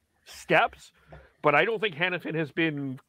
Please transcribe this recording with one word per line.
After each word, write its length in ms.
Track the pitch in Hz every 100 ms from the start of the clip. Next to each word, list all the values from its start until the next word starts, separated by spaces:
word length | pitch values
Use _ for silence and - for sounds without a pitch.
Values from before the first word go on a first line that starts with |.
| _ _ -
steps, 680 | - - 165 233 - - _ _ - - _
but 140 | 151 143
I 100 | 196
don't 140 | 214
think 160 | 208 147
Hanifin 400 | 180 175 - 156
has 160 | 143
been 480 | - 165 143 139 131